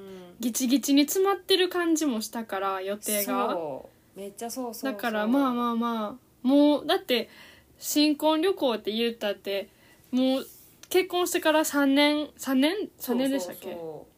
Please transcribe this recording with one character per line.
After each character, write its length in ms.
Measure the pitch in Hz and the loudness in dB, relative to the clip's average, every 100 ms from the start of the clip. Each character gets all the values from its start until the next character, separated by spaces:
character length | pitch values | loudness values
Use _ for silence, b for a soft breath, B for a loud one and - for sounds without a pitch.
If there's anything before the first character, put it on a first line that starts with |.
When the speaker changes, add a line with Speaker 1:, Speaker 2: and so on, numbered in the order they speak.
| 196 185 180 - | -16 -18 -18 -6
Speaker 1:
ギ 120 | 233 | -4
チ 160 | 220 254 | -2 0
ギ 120 | 262 | 0
チ 140 | 247 | 4
に 80 | 285 | 2
詰 220 | 285 381 | 4 2
ま 80 | 392 | 0
っ 40 | 381 | 0
て 200 | - 381 | 0 2
る 120 | 359 | 2
感 280 | 359 339 311 | 0 0 0
じ 100 | 311 | 0
も 140 | 220 | -2
し 80 | 214 | -6
た 160 | 240 | -10
か 160 | 226 196 | -6 -4
ら、 200 | 196 190 | -4 -4
予 160 | 190 208 | -6 -6
定 280 | - 208 | -4 -4
が。 280 | 208 196 - | -2 -2 -2
Speaker 2:
そ 360 | 180 156 131 - _ _ 190 | -2 -6 -8 -14 _ _ -14
う。 20 | |
め 100 | 202 | -14
っ 40 | 196 | -10
ち 80 | |
ゃ 60 | 233 | -10
そ 120 | 262 | -8
う 20 | 240 | -10
そ 40 | |
う 40 | |
そ 140 | 220 269 | -6 -6
う。 40 | |
Speaker 1:
だ 60 | 254 | -4
か 120 | 240 | -4
ら、 160 | 214 214 | -2 2
ま 220 | 277 269 | 2 2
あ 40 | |
ま 180 | 240 240 | 0 -2
あ 40 | |
ま 440 | 233 233 226 208 254 _ _ | 0 -2 -2 -6 -10 _ _
あ、 20 | 254 | 2
も 340 | 285 294 285 | 6 6 4
う、 60 | 294 | 2
だ 100 | 370 | -2
っ 20 | |
て、 280 | - 240 214 B B B B - | 0 -2 -2 B B B B -14
新 380 | - 302 302 294 | -2 2 4 4
婚 240 | 311 311 | 2 2
旅 140 | 370 | 2
行 200 | 370 285 | 0 0
っ 40 | 214 | -2
て 140 | 196 | -4
言 200 | 220 233 | -2 -2
っ 20 | |
た 160 | 226 208 | -2 -6
っ 40 | |
て、 340 | 190 202 196 214 b b b - | -6 -4 -6 -6 b b b -4
も 280 | 254 262 262 | 0 2 0
う、 80 | - - - _ - | -4 -18 -20 _ -2
結 180 | 359 - | 0 2
婚 200 | 359 359 | 0 0
し 20 | |
て 100 | 349 | 0
か 120 | 320 | 2
ら 120 | 302 | 2
三 300 | 311 285 277 | 2 2 4
年、 340 | 277 294 294 302 - | 4 4 2 -4 -10
三 240 | - 262 | -2 2
年？ 140 | 294 415 320 - | 2 0 -8 -10
三 200 | - 240 | -4 0
年 120 | 269 | 0
で 100 | 269 | -2
し 60 | - | -6
た 60 | |
っ 40 | - | -12
け？ 60 | |
Speaker 2:
そ 80 | 190 | -12
う 20 | |
そ 40 | 175 | -12
う 20 | |
そ 280 | 160 151 - | -12 -12 -18